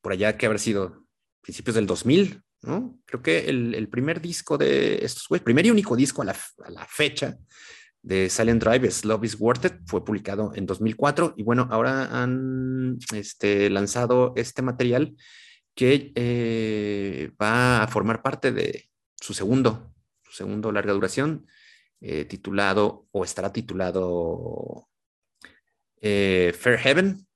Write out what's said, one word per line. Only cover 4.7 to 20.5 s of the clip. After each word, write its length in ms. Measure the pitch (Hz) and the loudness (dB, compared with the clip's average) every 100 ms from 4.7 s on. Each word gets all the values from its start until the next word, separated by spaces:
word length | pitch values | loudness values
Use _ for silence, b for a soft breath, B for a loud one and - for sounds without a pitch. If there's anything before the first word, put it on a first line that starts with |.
| 139 - - | 2 2 0
estos 240 | - - - | -4 -8 -2
güeyes, 140 | 170 | -2
primer 220 | - 127 | 4 4
y 60 | 208 | 6
único 240 | 220 196 | 4 2
disco 260 | 120 135 - | 0 0 0
a 40 | |
la, 100 | 104 - - _ | -6 -6 -12 _
a 60 | - | -20
la 160 | - | -18
fecha 540 | - - 147 - 139 - - B B B B _ | -14 -2 -2 0 -8 -8 -20 B B B B _
de 260 | - 95 92 | -2 0 0
Silent 340 | - 113 117 | 2 4 4
Drive 240 | 110 127 117 | 4 4 2
es 160 | - | 0
Love 200 | 107 110 | -2 0
Is 160 | 110 107 | -2 0
Worth 260 | 110 127 | 0 2
It, 80 | 185 87 85 | -2 -4 -4
fue 180 | 98 | -4
publicado 460 | - 104 - 98 107 | -2 -4 -4 -4 -4
en 140 | - 92 | -4 -6
dos 120 | 92 | -2
mil 160 | 110 | -2
cuatro 380 | - 143 147 170 | 0 0 2 -2
y 60 | - | -2
bueno, 260 | 107 120 123 | 0 2 2
ahora 500 | 113 123 135 131 123 | 0 0 0 -2 -2
han, 760 | 123 127 131 131 131 131 127 123 - | -2 -2 -4 -4 -4 -2 -4 -4 -6
este, 560 | 107 101 - 101 101 101 | -8 -8 -2 2 4 4
lanzado 600 | 98 101 123 120 123 123 | 2 0 -2 2 4 4
este 260 | 123 117 - | 0 -4 -4
material 540 | 127 123 123 123 156 B B B B B _ - | -4 0 2 2 0 B B B B B _ 0
que, 360 | 127 143 139 | 4 4 2
eh, 1160 | - 120 120 117 113 110 107 104 101 98 69 73 _ | -4 0 0 0 0 -2 -2 -2 -2 -4 -6 -8 _
va 420 | 104 117 123 120 | 2 4 4 4
a 40 | 110 | 2
formar 320 | 107 101 113 | 2 0 0
parte 320 | 135 139 135 | -2 -2 -2
de 360 | 107 - - _ _ _ - | 0 -2 -4 _ _ _ -18
su 140 | - | -12
segundo, 600 | 101 98 131 120 113 - _ _ _ | -4 0 2 2 0 -12 _ _ _
su 80 | _ | _
segundo 400 | - 98 | -12 -8